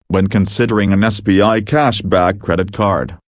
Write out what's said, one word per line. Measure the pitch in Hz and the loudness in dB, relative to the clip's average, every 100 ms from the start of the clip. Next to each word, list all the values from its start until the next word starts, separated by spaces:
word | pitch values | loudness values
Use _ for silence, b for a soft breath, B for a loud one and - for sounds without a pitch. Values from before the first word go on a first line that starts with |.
| - | -4
When | 95 95 | 0 0
considering | 104 95 - 117 107 101 | 0 0 0 0 0 0
an | 98 | 2
S | 110 104 | 0 -2
B | - 95 | 0 2
I | 104 113 | 4 2
cashback | 104 151 139 110 92 92 90 101 | 0 0 0 0 0 0 2 -2
credit | - 85 92 | -4 -2 -2
card, | - 104 87 62 - _ | -2 -2 -2 -4 -12 _